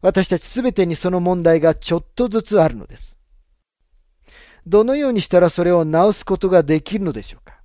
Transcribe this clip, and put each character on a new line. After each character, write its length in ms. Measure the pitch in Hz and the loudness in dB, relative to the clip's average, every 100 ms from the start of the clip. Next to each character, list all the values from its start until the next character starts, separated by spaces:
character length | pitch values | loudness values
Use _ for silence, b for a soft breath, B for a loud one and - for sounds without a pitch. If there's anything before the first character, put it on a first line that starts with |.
私 260 | 185 190 185 | 0 0 -2
た 140 | 180 | -4
ち 40 | |
す 160 | - - | -6 -4
べ 120 | 254 | -4
て 140 | 202 180 | -2 -2
に 100 | 160 | -2
そ 140 | 185 | -4
の 100 | 180 | -2
問 240 | 175 180 | -2 0
題 160 | 165 165 | 2 2
が 160 | 160 156 | 2 -2
ち 160 | - | -4
ょ 60 | 170 | -6
っ 60 | - - | -6 -6
と 120 | 247 | -4
ず 140 | 220 | -4
つ 180 | - 208 | -2 0
あ 60 | 160 | 0
る 80 | |
の 140 | 117 87 | -2 -16
で 80 | - | -20
す。 200 | - _ _ _ _ _ _ _ _ _ _ _ b b b b - | -20 _ _ _ _ _ _ _ _ _ _ _ b b b b 0
ど 180 | 202 | 2
の 120 | 226 277 | 4 0
よ 120 | 285 | 0
う 40 | |
に 80 | 226 | -2
し 80 | - | 2
た 120 | 180 | 2
ら 100 | 175 | 2
そ 140 | - | 2
れ 80 | 175 | 2
を 120 | 175 | 2
直 280 | 160 160 196 | 2 2 2
す 120 | 202 | 0
こ 140 | - 190 | -4 -4
と 100 | 190 | 2
が 140 | 180 | 2
で 180 | 147 156 | 2 -2
き 180 | - 208 | -2 -6
る 60 | |
の 80 | 190 | -6
で 100 | 113 | -8
し 120 | - | -14
ょ 40 | - | -20
う 40 | |
か。 160 | - - | -20 -20